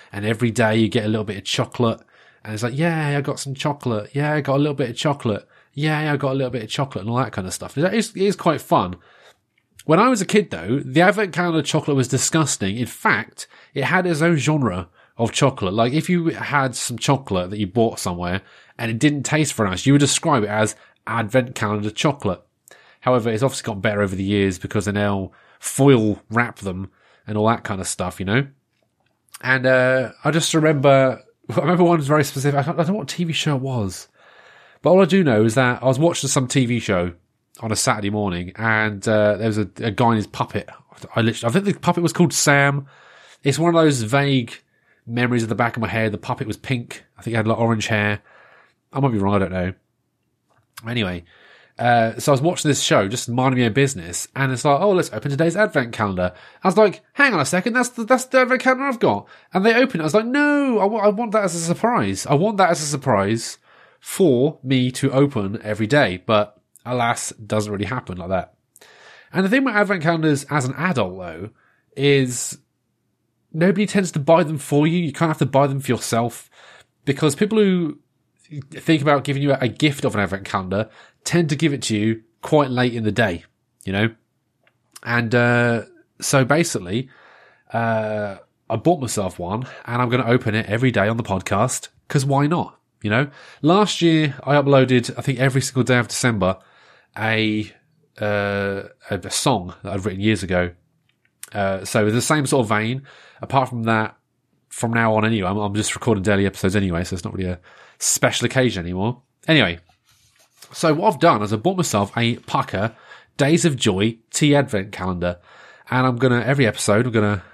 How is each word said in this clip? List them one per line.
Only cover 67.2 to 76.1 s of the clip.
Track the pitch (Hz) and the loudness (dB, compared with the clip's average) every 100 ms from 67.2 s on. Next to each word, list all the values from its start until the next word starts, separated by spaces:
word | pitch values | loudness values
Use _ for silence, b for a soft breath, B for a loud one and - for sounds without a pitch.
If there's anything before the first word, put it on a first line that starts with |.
| - | -6
doesn't | - 104 110 104 | -12 -4 -4 -2
really | 101 | -4
happen | 101 127 - 90 | -4 -6 -8 -12
like | 87 | -4
that. | 92 - _ _ _ B B B B B | -4 -4 _ _ _ B B B B B
And | 165 | -2
the | 190 | 0
thing | 254 | 2
about | 262 208 | 2 0
advent | 202 196 | 0 0
calendars | 156 165 156 139 - | 0 2 2 0 0
as | 147 | -2
an | 127 131 | -2 -2
adult, | 175 135 95 92 | -2 0 -2 -4
though, | 87 82 101 _ _ _ _ - | -12 -12 -14 _ _ _ _ -2
is | 143 139 127 120 - - _ _ _ _ _ _ _ _ _ | 2 4 2 -4 -8 -12 _ _ _ _ _ _ _ _ _
nobody | 160 180 190 208 | 0 2 2 0
tends | 208 185 | 0 -2
to | 160 | -2
buy | 143 165 | 4 4
them | 156 156 | 4 -4
for | - 143 156 | 0 2 4
you. | 175 | 2
You | 165 | -2
kinda | - 165 | -2 -2
have | 156 | 0
to | 123 | 0
buy | 135 139 | 2 2
them | 139 | 0
for | 135 | -2
yourself, | 117 - | -2 0